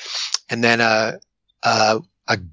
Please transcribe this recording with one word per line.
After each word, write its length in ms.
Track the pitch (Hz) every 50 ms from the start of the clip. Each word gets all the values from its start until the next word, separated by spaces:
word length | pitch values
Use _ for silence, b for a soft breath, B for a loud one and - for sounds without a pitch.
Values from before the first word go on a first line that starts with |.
| B B B B B B B B - -
And 140 | 120 117 117
then 180 | 117 117 113
a, 380 | 117 113 110 110 110 113 - - - _ _ _ _ _ _ _ -
a, 360 | 117 117 113 110 107 110 110 - _ _ _ _ -
a 80 | 113 101 90 82